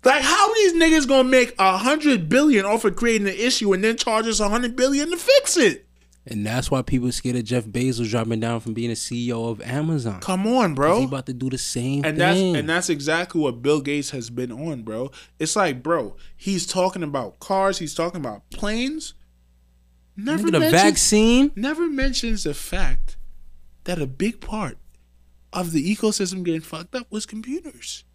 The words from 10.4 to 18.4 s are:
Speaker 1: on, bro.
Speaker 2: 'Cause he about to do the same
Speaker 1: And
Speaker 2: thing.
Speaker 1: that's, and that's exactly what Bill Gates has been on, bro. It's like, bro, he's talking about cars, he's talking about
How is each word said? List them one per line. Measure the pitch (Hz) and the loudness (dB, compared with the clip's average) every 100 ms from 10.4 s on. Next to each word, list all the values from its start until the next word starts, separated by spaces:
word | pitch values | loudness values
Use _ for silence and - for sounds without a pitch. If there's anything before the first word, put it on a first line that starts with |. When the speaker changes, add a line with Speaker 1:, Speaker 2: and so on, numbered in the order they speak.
| 214 | 0
Speaker 1:
on, | 254 202 | 2 2
bro. | 135 147 | 2 2
Speaker 2:
'Cause | 208 | 2
he | |
about | 262 135 127 | 0 -4 -8
to | |
do | 123 131 | -6 -6
the | 131 | -4
same | - 123 123 143 | -6 -4 -2 -2
Speaker 1:
And | 156 156 | -2 0
Speaker 2:
thing. | 180 190 185 | 2 2 2
Speaker 1:
that's, | 165 | 0
and | 151 | 0
that's | 170 180 | -2 -2
exactly | 151 143 165 175 165 | -2 0 -2 -2 -2
what | 147 120 | -2 0
Bill | 135 151 | 0 0
Gates | 139 147 139 | 0 -4 -6
has | 135 117 | -10 -10
been | 120 127 | -8 -8
on, | 117 160 135 | -8 -8 -8
bro. | 110 110 135 - - _ | -10 -8 -8 -12 -20 _
It's | 156 | -4
like, | 214 180 131 | 0 0 -2
bro, | 151 165 107 - - - | -2 -2 -2 -12 -18 -10
he's | 196 190 - | -4 -4 -2
talking | 185 185 190 | 0 0 -2
about | 156 143 107 _ | -6 -6 -6 _
cars, | - 190 196 190 | -4 0 0 -2
he's | 156 | -6
talking | - 170 175 | -4 -4 -4
about | 131 104 | -10 -10